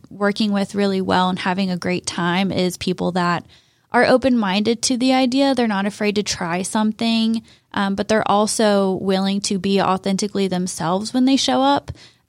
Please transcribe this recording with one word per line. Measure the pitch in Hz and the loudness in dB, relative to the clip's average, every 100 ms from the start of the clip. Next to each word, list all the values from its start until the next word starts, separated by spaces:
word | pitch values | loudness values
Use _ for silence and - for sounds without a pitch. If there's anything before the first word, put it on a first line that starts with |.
| - | -16
working | 196 202 208 214 | -2 -2 0 0
with | 202 196 | -2 -2
really | 202 202 190 | -2 0 0
well | 185 185 185 | 0 2 2
and | 185 | 0
having | 190 185 190 | -2 -2 -2
a | 180 | -2
great | 180 180 - | -4 -4 -6
time | - 175 180 196 | -4 -2 0 0
is | - 180 - | 0 -2 -2
people | 185 175 180 | -4 -2 -2
that | 180 175 170 - - _ _ _ | 0 0 -2 -6 -20 _ _ _
are | 240 - | 2 4
open-minded | 254 262 240 196 202 214 233 | 4 2 0 0 0 0 0
to | - 240 | -2 0
the | 262 | 2
idea. | 262 254 269 277 | 2 2 2 2
They're | 254 226 | 2 0
not | 196 202 | 0 -2
afraid | - 208 208 | -2 -2 -2
to | |
try | 202 - 170 175 | -2 -4 -4 -4
something, | - 220 214 214 233 226 226 226 - _ _ | -2 -2 -2 0 0 0 0 -2 -6 _ _
um, | 208 196 196 | -4 -2 -2
but | 202 | 0
they're | 220 - | 0 2
also | 202 214 - 208 202 190 | 2 2 2 2 4 2
willing | 185 190 190 196 202 | 0 0 0 0 -2
to | - 196 | -2 -2
be | 196 196 | 0 2
authentically | 180 185 196 190 208 196 190 | 2 0 0 -2 -2 -2 -2
themselves | 180 180 - 165 190 214 | -2 -4 -4 -2 -2 -2
when | 254 262 | 0 2
they | 269 | 2
show | - 254 | 2 2
up, | 277 277 - - - _ | 2 0 -2 -14 -18 _